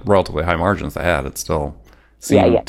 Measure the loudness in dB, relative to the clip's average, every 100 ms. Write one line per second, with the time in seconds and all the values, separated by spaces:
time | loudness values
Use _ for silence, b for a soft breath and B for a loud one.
0 | 2 2 2 -2 -2 0 0 0 -4 -4
1 | 0 0 -2 -8 -4 -4 -4 -10 -20 b
2 | b b 0 4 4 2